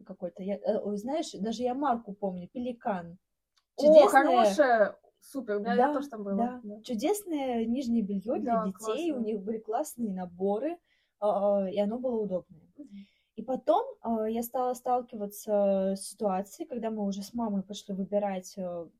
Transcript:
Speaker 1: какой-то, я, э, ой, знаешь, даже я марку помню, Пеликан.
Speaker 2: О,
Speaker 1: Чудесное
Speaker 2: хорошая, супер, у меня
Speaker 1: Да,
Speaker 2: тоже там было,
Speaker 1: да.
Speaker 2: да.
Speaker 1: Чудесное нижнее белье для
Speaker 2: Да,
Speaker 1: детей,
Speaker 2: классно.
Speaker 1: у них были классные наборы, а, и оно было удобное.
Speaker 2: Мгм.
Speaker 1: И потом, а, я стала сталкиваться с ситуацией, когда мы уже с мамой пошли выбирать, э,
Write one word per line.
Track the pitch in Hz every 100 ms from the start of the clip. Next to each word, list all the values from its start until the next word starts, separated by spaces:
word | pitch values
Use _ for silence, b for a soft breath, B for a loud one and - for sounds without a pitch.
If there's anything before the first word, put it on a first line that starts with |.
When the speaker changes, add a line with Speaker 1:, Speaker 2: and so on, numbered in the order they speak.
Speaker 1:
какой-то, | - 190 180 -
я, | 190 202
э, | - 214
ой, | - 208
знаешь, | 233 311 302
даже | 175 208 214
я | 247
марку | 254 285 233 208
помню, | 196 196 180 175
Пеликан. | 262 247 240 240 190 170 175 _ _ _ _ _ -
Speaker 2:
О, | 285 311 403
Speaker 1:
Чудесное |
Speaker 2:
хорошая, | 269 277 247 214 202 269 226 196 - _ _
супер, | - 269 233 208
у |
меня | 226 240
Speaker 1:
Да, | 262
Speaker 2:
тоже | 294 285
там | 220
было, | 202 202
Speaker 1:
да. | 240 247
Speaker 2:
да. | 214 214
Speaker 1:
Чудесное | 214 226 285 415 370 302 262 233
нижнее | 226 247 247 233
белье | 196 202 208 269
для | 254 226
Speaker 2:
Да, |
Speaker 1:
детей, | 214 196
Speaker 2:
классно. | 220 247 339 269
Speaker 1:
у |
них | 214 214
были | 190 226
классные | - 226 311 - 220
наборы, | 185 180 175 196 208 285 349 _ _ _ _
а, | 208 202 202 202 190
и | 180
оно | 208 240
было | 254 226
удобное. | 202 180 - - _ -
Speaker 2:
Мгм. | 285 202 196 B B -
Speaker 1:
И |
потом, | 233 262 294 349 539 -
а, | - 226 220
я | 226
стала | 233 262 247
сталкиваться | 247 262 247 240 220 202 208 - 208 202 196 190 196
с | -
ситуацией, | - 208 185 202 - 320
когда | 240 220
мы | 220 202
уже | 196
с | 196
мамой | 233 226 196
пошли | 190 202 -
выбирать, | 190 196 202 202 190 185 -
э, | 180 175 165